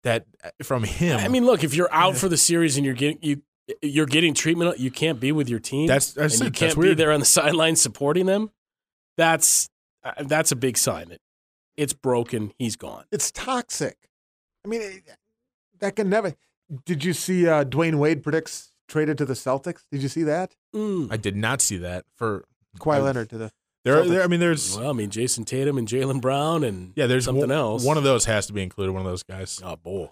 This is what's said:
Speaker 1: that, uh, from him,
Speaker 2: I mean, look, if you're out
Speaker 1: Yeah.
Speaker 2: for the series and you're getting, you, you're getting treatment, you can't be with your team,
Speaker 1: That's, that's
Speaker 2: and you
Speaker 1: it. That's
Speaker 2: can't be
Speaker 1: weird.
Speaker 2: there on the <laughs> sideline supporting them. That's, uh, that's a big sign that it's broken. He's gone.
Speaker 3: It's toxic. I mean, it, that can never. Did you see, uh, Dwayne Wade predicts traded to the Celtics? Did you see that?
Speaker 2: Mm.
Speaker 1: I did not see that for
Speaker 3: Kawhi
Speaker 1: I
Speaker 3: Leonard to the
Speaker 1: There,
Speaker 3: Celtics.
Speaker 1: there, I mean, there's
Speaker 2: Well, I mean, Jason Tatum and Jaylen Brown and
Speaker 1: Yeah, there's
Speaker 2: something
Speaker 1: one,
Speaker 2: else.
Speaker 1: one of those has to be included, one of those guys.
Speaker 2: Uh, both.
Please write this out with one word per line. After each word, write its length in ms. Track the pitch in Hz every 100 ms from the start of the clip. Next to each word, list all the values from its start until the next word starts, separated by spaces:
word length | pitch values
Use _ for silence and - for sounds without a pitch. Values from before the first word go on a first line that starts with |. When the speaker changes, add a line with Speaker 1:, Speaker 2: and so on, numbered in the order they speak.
Speaker 1:
that, 220 | 123 117 - _
uh, 60 | 85 -
from 200 | 131 127
him, 360 | 110 - 170 123
Speaker 2:
I 80 | 202
mean, 180 | 254 240
look, 180 | 208
if 100 | 151
you're 180 | 143 175
out 200 | 156 180
Speaker 1:
Yeah. 60 | 185
Speaker 2:
for 100 | 190
the 80 | 165
series 400 | - 170 165 135
and 80 | 143
you're 100 | 123
getting, 240 | 143 151
you, 200 | 156 143 _ _ - -
you're 240 | 147 143 151
getting 280 | 147 170
treatment, 460 | 139 160 170 175 170
you 120 | 127
can't 280 | - 156 135
be 120 | 131
with 180 | 151 131
your 100 | 117
team, 280 | - 135 160
Speaker 1:
That's, 260 | 135 -
that's 220 | - 151 139
Speaker 2:
and 60 |
you 60 | 254
Speaker 1:
it. 20 |
That's 80 | -
Speaker 2:
can't 160 | 165 151
be 40 | 180
Speaker 1:
weird. 100 | 160
Speaker 2:
there 140 | 156
on 80 | 151
the 60 | -
<laughs> 0 |
sideline 500 | - 151 147 160 160
supporting 500 | 135 104 143 165 185
them. 260 | 196 220 _ _ _ _ _ _ -
That's, 520 | 165 160 - - - _ _ _
uh, 100 | 131 -
that's 280 | 143 151 160
a 40 | 131
big 220 | 131 113
sign 320 | - - 85
that 100 | 90 _ _ _ _ _ -
it's 180 | 147
broken. 600 | - 135 123 117 117 107 -
He's 180 | 120 101
gone. 300 | - - -
Speaker 3:
It's 200 | 214 -
toxic. 680 | - - 254 - - 139 - _ _ _ _ _ _ -
I 20 |
mean, 120 | 226
it, 220 | 208 190 185 110 _ _ _ _ _ _
that 160 | 202 196
can 140 | 202
never. 240 | 208 196 143 _ _ _ 139 -
Did 180 | 165
you 100 | 170
see, 340 | 160 - 185 170
uh, 160 | 156 135
Dwayne 300 | 127 165 156
Wade 280 | 147 156
predicts 480 | - 160 - - - _ _
traded 300 | 156 151 151
to 60 | 139
the 80 |
Celtics? 500 | 127 - 135 175 165 _
Did 100 | 143
you 60 | 135
see 140 | 165
that? 320 | 156 156 185 _ _ 214
Speaker 2:
Mm. 360 | 214 190 131
Speaker 1:
I 60 | 113
did 180 | 104 98
not 260 | 113 135
see 160 | - 95
that 280 | 87 90 - _
for 300 | 117 101 - _ _ -
Speaker 3:
Kawhi 160 | 156 147
Speaker 1:
I 40 |
Speaker 3:
Leonard 300 | 139 127 110
to 60 | 113
the 140 | 110 _ _ _ 123
Speaker 1:
There, 100 | 147
Speaker 3:
Celtics. 60 | 175
Speaker 1:
there, 140 | 180
I 40 | 180
mean, 120 | 175
there's 380 | 175 156 - 98
Speaker 2:
Well, 120 | 131
I 40 |
mean, 160 | 131 104
Jason 360 | 98 123 - 110
Tatum 320 | 127 143 139
and 100 | 113
Jaylen 340 | 123 135 135
Brown 420 | 127 139 151 165
and 300 | 135 95 90 147
Speaker 1:
Yeah, 120 | 131
there's 180 | 127 123
Speaker 2:
something 160 | 127 131
Speaker 1:
one, 20 |
Speaker 2:
else. 320 | 147 120 113 127
Speaker 1:
one 120 | 156
of 60 |
those 220 | 139 123 113
has 220 | 107 -
to 60 |
be 80 | 101
included, 300 | 92 - 95
one 80 | 95 92
of 20 |
those 120 | 92
guys. 380 | - 95 95 -
Speaker 2:
Uh, 120 | 92 82
both. 360 | 82 98 82